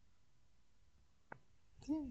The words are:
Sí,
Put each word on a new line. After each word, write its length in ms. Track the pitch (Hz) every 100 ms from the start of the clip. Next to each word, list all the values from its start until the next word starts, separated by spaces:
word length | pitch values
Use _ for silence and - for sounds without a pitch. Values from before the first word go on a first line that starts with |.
| - - - - - - - - - - - - - - - - - -
Sí, 140 | - 311 269